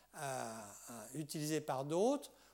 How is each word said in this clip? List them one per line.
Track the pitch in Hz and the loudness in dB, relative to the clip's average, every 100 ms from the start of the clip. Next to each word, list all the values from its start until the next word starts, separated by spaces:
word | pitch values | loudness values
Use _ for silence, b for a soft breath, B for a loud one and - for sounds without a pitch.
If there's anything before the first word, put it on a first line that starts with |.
| B 165 | B -6
euh, | 139 127 117 113 104 98 - | -2 -2 -2 -6 -10 -12 -12
euh, | 117 110 139 | -10 -6 -6
utilisés | 147 160 151 156 | -4 -2 2 2
par | 151 135 | 2 0
d'autres | 143 170 233 277 - B B | 2 6 6 4 -2 B B